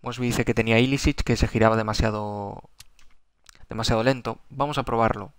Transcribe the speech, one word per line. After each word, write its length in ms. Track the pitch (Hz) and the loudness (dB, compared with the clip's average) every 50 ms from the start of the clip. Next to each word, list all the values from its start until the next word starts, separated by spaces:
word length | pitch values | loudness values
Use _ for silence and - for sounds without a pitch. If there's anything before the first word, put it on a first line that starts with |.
Mosby 260 | - 123 120 120 123 120 | -10 -10 -8 -4 -2 -2
dice 180 | 113 - 120 | 0 0 0
que 80 | - - | 0 2
tenía 260 | - 110 113 113 113 | 0 2 4 4 4
Ilicic, 440 | 123 127 139 139 - 156 143 - - | 4 4 2 2 2 0 0 0 0
que 140 | - 120 - | 0 2 2
se 100 | - 120 | 2 0
giraba 280 | - 113 110 110 113 113 | 2 4 4 4 4 2
demasiado, 920 | 110 107 107 - - 110 107 107 104 104 104 104 101 101 104 101 - - - _ - - - _ - - - - _ _ _ _ _ - - _ - _ | 0 -2 0 0 0 0 0 -2 -6 -6 -6 -6 -8 -8 -10 -12 -16 -20 -20 _ -20 -20 -20 _ -20 -20 -20 -20 _ _ _ _ _ -20 -20 _ -16 _
demasiado 340 | - 110 113 - 127 110 113 | -8 -6 -2 0 0 2 2
lento. 360 | 127 135 127 113 120 113 - - - | 2 0 0 -2 -8 -8 -8 -12 -18
Vamos 280 | - 131 139 147 151 143 | -6 -4 -4 -2 -2 -4
a 60 | 127 | -4
probarlo. 480 | - 117 117 113 110 110 104 101 95 - | -2 0 2 2 2 2 0 -6 -12 -16